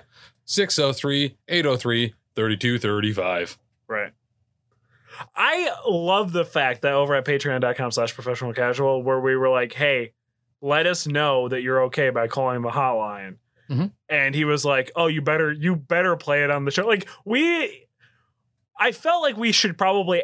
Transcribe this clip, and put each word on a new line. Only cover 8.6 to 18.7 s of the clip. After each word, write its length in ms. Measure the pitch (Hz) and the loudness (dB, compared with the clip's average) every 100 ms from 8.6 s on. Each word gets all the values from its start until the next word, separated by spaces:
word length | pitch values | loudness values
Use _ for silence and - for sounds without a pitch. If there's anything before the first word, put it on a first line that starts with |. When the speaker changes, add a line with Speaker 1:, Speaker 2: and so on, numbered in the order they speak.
| 123 123 135 131 | 0 2 0 0
Speaker 2:
where 160 | 127 131 | 0 0
we 140 | 131 | 2
were 140 | 131 131 | 2 2
like, 240 | 127 123 | 2 0
"Hey, 400 | 131 143 131 117 _ _ _ _ - | 0 0 0 -4 _ _ _ _ -8
let 260 | 139 147 170 | 0 2 2
us 200 | 175 151 | 0 -2
know 420 | 143 151 131 123 | 0 2 2 0
that 140 | 127 | -2
you're 220 | 127 131 | 0 2
okay 260 | 127 156 135 | 2 0 0
by 180 | 123 117 | 0 -2
calling 320 | 139 131 123 | -2 -2 -2
the 60 | 120 | -2
hotline." 680 | 135 131 113 107 101 95 95 _ _ - | 0 0 0 -4 -8 -14 -16 _ _ -6
Speaker 1:
Mm-hmm. 160 | 135 196 _ - | -4 -4 _ -2
Speaker 2:
And 240 | 151 135 | 0 0
he 100 | 143 | 0
was 200 | 151 147 143 | 0 0 2
like, 240 | 135 127 | 0 0
"Oh, 120 | 170 165 | 0 0
you 160 | 156 | 2
better, 280 | 147 156 156 | 0 0 0
you 240 | 151 165 | 0 0
better 420 | 175 135 170 185 170 | 0 0 0 2 0
play 280 | 151 143 | 0 2
it 60 | 143 | 2
on 160 | 143 139 | 0 0
the 40 | |
show." 160 | 139 208 | 0 2
Like, 220 | 208 - - | 0 -2 -12
we, 600 | - 247 330 339 269 127 _ _ _ _ _ _ _ _ _ | -2 0 2 0 -2 -8 _ _ _ _ _ _ _ _ _